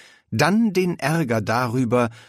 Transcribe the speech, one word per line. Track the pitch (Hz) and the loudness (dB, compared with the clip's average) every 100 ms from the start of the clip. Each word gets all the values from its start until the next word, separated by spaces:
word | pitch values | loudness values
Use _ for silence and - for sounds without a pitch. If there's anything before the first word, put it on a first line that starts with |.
| - - _ | -20 -20 _
dann | 110 151 208 226 | 0 2 2 2
den | 180 185 165 | 0 -2 -2
Ärger | 135 165 135 113 | -2 0 0 -2
darüber, | 104 113 123 123 123 123 117 117 | 0 -2 0 -2 0 0 0 -4